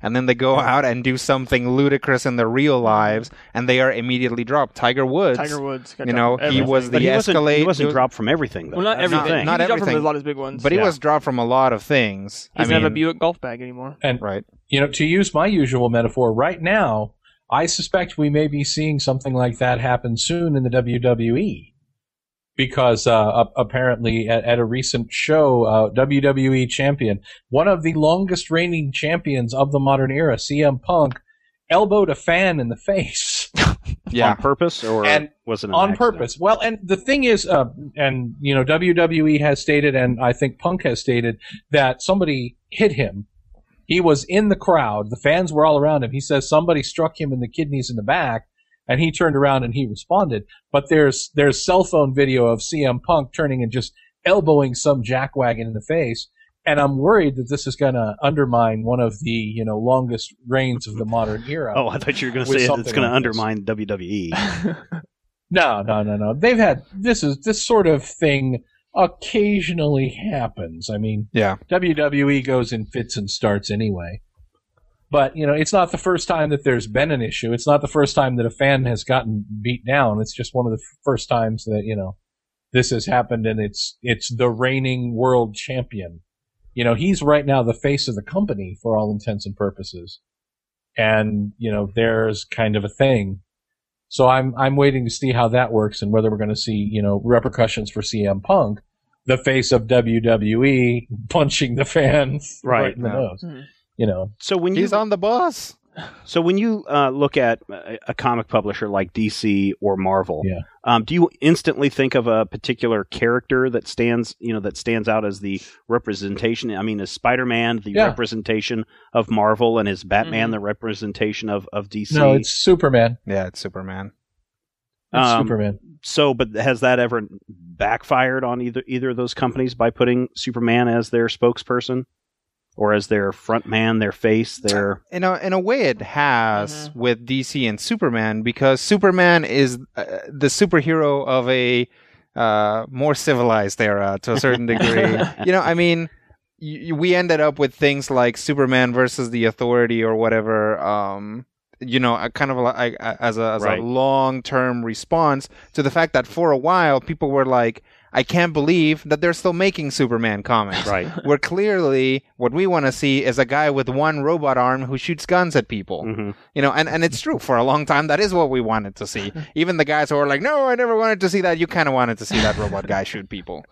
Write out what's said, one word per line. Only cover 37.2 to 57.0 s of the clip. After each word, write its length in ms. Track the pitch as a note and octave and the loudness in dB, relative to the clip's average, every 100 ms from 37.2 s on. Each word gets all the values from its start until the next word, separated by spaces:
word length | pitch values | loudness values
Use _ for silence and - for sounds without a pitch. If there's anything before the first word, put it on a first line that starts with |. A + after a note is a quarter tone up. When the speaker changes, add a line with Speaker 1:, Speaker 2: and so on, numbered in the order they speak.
Speaker 2:
is, 220 | B3+ G#3 - | 2 0 2
uh, 200 | E3 B2 - C#3+ D3 | 0 0 -6 -16 -2
and, 380 | C#3 C3 A#2+ B2+ | -2 -2 -6 -6
you 140 | C#3+ | 0
know, 100 | C#3 | 2
W 280 | C3 D#3 F3+ | 2 2 2
W 320 | E3+ E3+ E3 D#3 | 4 2 2 2
E 120 | D3+ | 4
has 220 | D3 C#3 | 2 0
stated, 340 | - D3 C#3+ C3 | 2 2 4 2
and 240 | B2+ A#2+ | 0 2
I 120 | B2 | 0
think 260 | B2 C#3 A#2 | 0 -2 -2
Punk 240 | E3+ F#3 | -4 -2
has 180 | C#3+ A#2 | -2 -2
stated, 380 | - A#2+ A#2 A2 - - _ | 0 0 0 -4 -12 -20 _
that 320 | D3 C3+ B2+ | 2 2 0
somebody 540 | - F#3+ F3 C3+ B2 _ _ | 0 0 2 -2 -6 _ _
hit 220 | - A3 | 0 0
him. 340 | D3+ A2+ F#2+ G2+ _ _ - _ _ _ | 2 -4 -4 -14 _ _ -20 _ _ _
He 140 | E3+ | 2
was 240 | F3 C#3+ | 4 2
in 240 | - G3 G#3+ | 2 0 2
the 80 | G3 | 0
crowd. 540 | - E3+ A#2+ G#2+ G#2 | 4 2 2 -2 -4
The 60 | A#2 | -2
fans 360 | C#3+ E3 F#3 | 2 2 2
were 120 | D3+ | 2
all 140 | D#3 D3 | 4 4
around 240 | D3 D3+ | 4 2
him. 60 | A#2+ | 0
He 80 | C3+ | -6
says 280 | C3+ C#3+ C3 | -2 -2 2
somebody 340 | D#3 E3+ D#3+ | 2 2 0
struck 380 | C3+ - D#3+ - | -2 -2 -2 -2
him 120 | D3+ | -6
in 80 | B2+ | -4
the 80 | A#2+ | -6
kidneys 400 | - D3+ C#3 A#2+ | -4 -4 -4 -4
in 60 | A#2+ | -6
the 60 | |
back, 440 | G#2 E3 D3 A2+ _ _ _ _ - | -2 0 0 -4 _ _ _ _ -2
and 120 | B2 | 0
he 100 | D#3+ | 0
turned 240 | D3 E3+ C#3+ | 2 2 4
around 260 | C#3 C3+ | 4 4
and 100 | A#2+ | 0
he 120 | A#2 B2+ | -4 -4
responded. 580 | G#2 - F3+ F#3+ A2 - - _ | -6 -2 0 2 -2 -6 -20 _
But 160 | C#3+ C#3+ | -2 4
there's, 420 | D#3 D3 C3 - | 4 4 2 -4
there's 300 | D3+ C#3+ B2+ | 2 2 2
cell 200 | - F3+ | 2 2
phone 280 | F#3 D#3+ C#3+ | 4 2 2
video 320 | C3 C3+ C3 A#2 | 2 2 4 2
of 160 | A#2 | 2
C 220 | - D#3+ | -2 -2
M 140 | C#3 B2 | 0 -2
Punk 320 | - E3 C3+ | 0 0 0
turning 280 | - D3+ C3 | -4 -2 -2
and 80 | A#2 | -2
just 200 | B2 - _ _ _ | -4 -6 _ _ _
elbowing 500 | F3+ G3 D#3+ D3+ C3+ | 2 2 4 4 4
some 280 | B2 D#3 C#3 | 0 0 0
jackwagon 560 | A2 B2+ C3+ C#3+ B2 A2+ | 0 -2 -2 -2 -2 -2
in 100 | A2+ | -6
the 100 | A2 - | -8 -4
face. 420 | D#3+ C3+ A2+ - _ _ _ - | -2 -2 -6 -10 _ _ _ -2
And 120 | D3 | 2
I'm 200 | C#3+ | 2
worried 380 | C3+ | 2